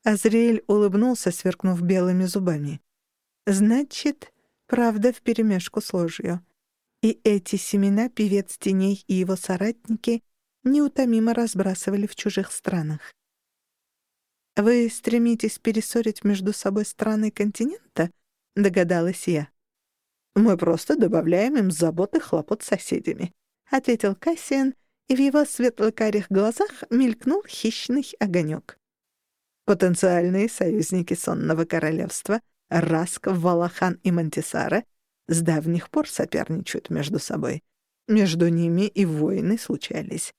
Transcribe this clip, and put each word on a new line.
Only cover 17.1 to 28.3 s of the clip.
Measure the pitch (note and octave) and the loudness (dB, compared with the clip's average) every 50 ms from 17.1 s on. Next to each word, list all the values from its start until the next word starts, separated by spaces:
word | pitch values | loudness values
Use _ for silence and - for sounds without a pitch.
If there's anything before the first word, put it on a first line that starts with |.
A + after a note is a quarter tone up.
| G#3+ G#3+ G#3+ G#3+ | 0 0 -2 -2
континента?" | - - G#3 G#3+ - - A3+ C#4+ F4+ A4+ _ _ _ - D#3+ F3 _ _ _ _ _ _ _ _ _ | -2 -2 -2 -2 0 -2 -4 -4 -4 -8 _ _ _ -2 -2 -2 _ _ _ _ _ _ _ _ _
догадалась | G3 G3+ G3 F3 G#3 F3+ E3+ F3+ E3+ E3 F3+ F#3+ - - | 2 2 4 4 2 2 4 2 2 0 0 -2 -4 -2
я. | - E3+ D3+ D3+ - _ _ _ _ _ _ _ _ _ _ _ _ _ _ _ _ _ | 0 0 0 -2 -6 _ _ _ _ _ _ _ _ _ _ _ _ _ _ _ _ _
"Мы | G3 A3 A3+ F#3+ | 4 4 4 4
просто | E3+ F3 E3+ E3 D#3+ - - D4+ | 4 2 0 0 0 0 -2 2
добавляем | D4+ A3 E3+ G#3+ E3 - E3 F3 F3+ G#3+ B3+ D4+ | 2 4 4 2 2 2 2 2 2 2 2 2
им | C4 G3+ F#3 | 2 2 0
забот | E3+ D3 E3+ E3 D#3+ E3 F#3+ - - | 2 2 0 0 2 0 -4 0 -2
и | D#4+ | -4
хлопот | - - - D#3+ D#3 - G#3+ A3 - | -2 0 -2 -4 -2 -4 -6 -6 -2
с | |
соседями", | - G#3+ F#3 - - - - - E3+ - - F3+ F3+ _ _ _ _ _ _ _ _ | -4 -4 -4 -2 -4 -4 -4 -2 -4 -6 -4 -8 -10 _ _ _ _ _ _ _ _
ответил | - C4+ C4 - A#3+ A3+ - G3+ G3 | -2 0 2 0 0 2 0 -2 -2
Кассиан, | _ - D#4+ E4+ - - - C#4 C4+ C4+ C4+ C4 _ _ _ _ _ _ | _ -2 -4 -4 -4 -4 -2 -2 0 0 -2 -4 _ _ _ _ _ _
и | - C4+ | 0 2
в | B3+ | 4
его | C#4 C#4 C4 D4+ D4 | 4 4 4 4 2
светло-карих | D4+ - - B3 B3 A#3+ - A3 A3+ A3 - A3+ G#3+ G#3 G#3 F#3+ - | 2 0 0 0 0 0 2 -2 0 0 0 -2 0 0 -2 -2 0
глазах | G3 G3 G3+ A3 A3+ - G4 G#4 - - - _ | 2 2 2 2 0 -2 -4 -4 -4 -16 -6 _
мелькнул | A#3 B3+ C4 A#3+ A3+ - - B3+ D#4 G4+ - | 2 2 4 2 0 0 -2 0 0 0 -2
хищный | - - - - A3 A3+ - - - B3 C#4+ C4 - - _ | -6 -12 -4 -4 -4 -4 -4 -6 -2 -2 -2 -2 -6 -6 _
огонёк. | G#3 G3+ | -4 0